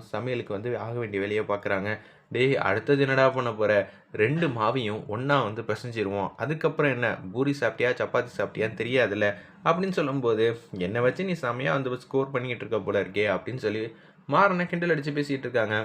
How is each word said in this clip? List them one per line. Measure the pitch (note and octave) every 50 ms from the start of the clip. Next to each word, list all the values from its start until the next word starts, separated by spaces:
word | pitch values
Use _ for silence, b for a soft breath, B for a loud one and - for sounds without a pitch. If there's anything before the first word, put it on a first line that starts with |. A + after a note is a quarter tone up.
| A#2
சமையலுக்கு | - - G#2+ A#2 B2+ B2+ A#2+ G#2+ - G#2
வந்து | G2 G#2+ B2 A#2+ G#2
ஆக | G#2 A2+ A#2 A#2+
வேண்டிய | A#2 G#2+ G2+ G2
வேலையை | G2 G2+ G#2 G#2+ G#2+
பார்க்குறாங்க. | - G2+ G2+ - - G2+ F#2+ F#2+ G#2 G#2+ G2+ B B B B B B
"டேய், | A#2 A#2 B2+ C3+ C3+
அடுத்தது | - - F#2+ G2 A2 - - C#3+ C#3 C#3
என்னடா | C3 C3+ C3 C3+ C3
பண்ண | B2 C3 B2 A#2+ G#2+
போற? | G#2 G#2+ G2+ G#2 G2+ F#2+ B B B B B -
ரெண்டு | G#2+ G#2+ A#2+ D3 E3 E3+ D3
மாவையும் | B2 A2+ G#2+ A2 B2 C3+ A#2 G#2 G#2 A2 - -
ஒண்ணா | G#2 A#2 B2+ C#3+ C#3+ C#3 A#2+
வந்து | G#2 A2 A#2 A2
பிசைஞ்சிருவோம். | - G#2+ - - B2 A2+ A2+ G2+ F#2+ G2 G2+ G2 - -
அதுக்கப்புறம் | - A2+ C3 D#3+ D#3 - D#3 D3 D#3+ D3 C#3+ B2+
என்ன, | A#2+ A#2+ A2 F2 - -
பூரி | F#2 G2 A#2+ C3+ C#3+ C#3
சாப்பிட்டியா, | - B2 A2+ - - A#2 A#2+ -
சப்பாத்தி | - A2 - - B2 A#2+ - -
சாப்பிட்டியான்னு | - G2+ G2 - - A2 A2 A2+ -
தெரியாதுல்ல?" | A2+ A#2+ B2+ C3 A#2+ G2 G2+ G#2 G#2 G#2 G2+ B B B B B B
அப்படின்னு | D#3 E3 F3+ F#3+ F#3+ F3+
சொல்லும்போது, | G3+ D#3+ C3+ C3+ C#3 B2 A#2 A2+ G#2+ A2+ A#2 A#2 - - - - F#2+
"என்னை | F2+ F2+ G#2+ A#2+
வச்சு | A#2+ B2+ B2+ - F#3
நீ | G3 F3
செமையா | - - B2 A#2 B2 C3+ D#3+ D#3
வந்து | C#3+ C3 B2+ B2 B2+
ஸ்கோர் | - - - C3+ C3+ C#3+ C3+
பண்ணிக்கிட்டு | B2+ B2 B2+ A#2+ G#2+ G#2+
இருக்க | A2+ A2+ G#2+
போல | F#2+ G2+ G2+ G2+
இருக்கே" | F#2+ F#2 F#2+ G#2 G#2+ G#2
அப்படின்னு | F#2+ F2+ - - A#2 B2+ -
சொல்லி | G#2+ G#2 A2 A2 C3 - B B B B B B -
மாறனை | C#3 E3 G3 G3+ F#3 F3+ F3
கிண்டல் | F3 - E3+ F3 F3 E3
அடிச்சு | D3 C#3 D3+ C#3+
பேசிட்டு | D3 C#3+ C#3 C#3 C3 B2+
இருக்காங்க. | B2 A#2+ A#2+ A2 G#2 G#2+ G#2+